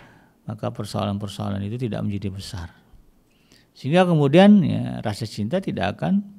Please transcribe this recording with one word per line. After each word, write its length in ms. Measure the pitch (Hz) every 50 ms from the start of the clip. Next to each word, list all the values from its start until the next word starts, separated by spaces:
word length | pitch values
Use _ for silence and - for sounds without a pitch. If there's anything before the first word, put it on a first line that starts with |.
| - - - _ _ _ _ _ _
maka 240 | - 113 107 - 117
persoalan-persoalan 960 | 117 - 110 101 - 104 104 104 101 101 104 101 98 - 107 104 101 98 98
itu 240 | 101 110 123 131 113
tidak 160 | 104 110 110
menjadi 240 | 107 101 101 98 101
besar. 400 | 95 98 92 - - 92 85 85 - _ _ _ - - _ _ _ _ _ _ _ _ _ _ _ _ _ _ _
Sehingga 320 | - - 131 151 180 185
kemudian, 560 | 175 175 156 143 139 139 175 190 208 214 208
ya, 400 | 156 120 107 110 120 123 123 123
rasa 240 | 117 113 104 - -
cinta 400 | 107 - - 104 110 151 190 196
tidak 320 | - 196 - 92 95 -
akan 240 | - - 160 185 202 202 - -